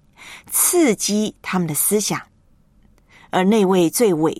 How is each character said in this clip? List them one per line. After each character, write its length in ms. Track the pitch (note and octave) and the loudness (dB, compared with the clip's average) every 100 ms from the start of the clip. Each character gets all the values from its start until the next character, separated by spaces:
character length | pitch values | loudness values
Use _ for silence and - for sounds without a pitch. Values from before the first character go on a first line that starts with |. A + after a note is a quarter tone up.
| _ - - - - | _ -20 -20 -20 -8
刺 440 | - - F4+ D4+ F#3+ | -4 0 2 2 2
激 400 | - G#3 G#3+ - | -2 -2 -2 -6
他 160 | - F#3 | -6 -4
们 100 | E3 | -2
的 60 | D3 | -2
思 260 | - G#3 | -2 -2
想。” 180 | G3+ D#3+ - _ _ _ _ _ _ _ _ - - | -2 -6 -10 _ _ _ _ _ _ _ _ -20 -6
而 140 | - F#3 | -2 2
那 220 | A3+ F#3 | 2 2
位 240 | F#3+ E3 | 2 2
最 240 | - A3+ D#3+ | 2 0 2
伟 180 | D#3 - | 0 -2